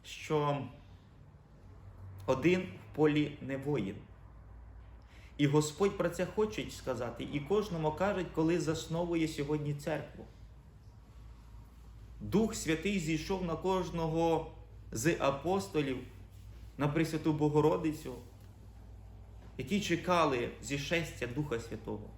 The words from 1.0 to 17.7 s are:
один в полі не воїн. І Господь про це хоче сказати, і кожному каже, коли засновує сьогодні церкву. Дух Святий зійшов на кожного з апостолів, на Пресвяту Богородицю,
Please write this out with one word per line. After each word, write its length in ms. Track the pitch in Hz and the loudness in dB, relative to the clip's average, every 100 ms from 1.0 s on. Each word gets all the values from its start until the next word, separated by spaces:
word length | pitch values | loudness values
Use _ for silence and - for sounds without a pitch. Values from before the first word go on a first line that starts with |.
| - - - - - - - - - - - - - | -20 -20 -20 -20 -20 -20 -20 -18 -18 -16 -16 -8 0
один 340 | 131 160 180 | 4 6 4
в 340 | 185 - - - | 0 -10 -10 2
полі 420 | 151 151 147 - | 4 4 0 -2
не 160 | 131 135 | -6 -4
воїн. 380 | 139 143 95 95 - - - - - - - - - - - - - - | 0 0 -2 -6 -14 -20 -20 -18 -18 -18 -18 -18 -18 -20 -20 -20 -18 2
І 100 | 143 | 4
Господь 500 | 151 147 - 202 - | 6 4 2 0 2
про 120 | 175 | 0
це 160 | 175 180 | 0 -2
хоче 440 | - 214 214 151 | 2 0 0 -6
сказати, 580 | - - 117 120 113 131 | -6 -4 -2 -4 -6 -4
і 60 | 143 | -4
кожному 520 | 143 208 202 170 156 | 2 2 2 0 0
каже, 340 | 151 190 190 175 - | 2 2 2 -2 2
коли 240 | 160 175 | 4 4
засновує 680 | 151 156 - 165 175 170 156 | 2 0 -2 -2 0 2 0
сьогодні 460 | - 143 151 147 | 0 0 0 0
церкву. 520 | 143 - 156 - - - - - - - - - - - - - - - - - - - - - - | -4 -2 -4 -4 -12 -16 -16 -18 -20 -20 -20 -20 -20 -20 -18 -18 -18 -18 -18 -18 -18 -18 -18 -16 -12
Дух 360 | 107 180 220 - | 2 4 4 2
Святий 440 | 156 156 202 202 | 0 2 2 2
зійшов 460 | 156 156 - 190 175 | 2 0 0 0 0
на 100 | 156 | 0
кожного 960 | 185 185 170 165 160 165 165 160 165 - - - - | 2 2 2 0 0 4 4 4 0 -12 -18 -16 -8
з 240 | 110 110 - | 0 2 4
апостолів, 800 | 139 139 165 196 - 156 135 123 123 - - - - - - - | 2 2 2 0 2 0 0 -2 -6 -14 -18 -16 -16 -16 -16 -2
на 100 | 147 | 2
Пресвяту 460 | 147 156 160 160 | 2 2 2 2
Богородицю, 840 | 147 151 151 151 | 4 6 8 6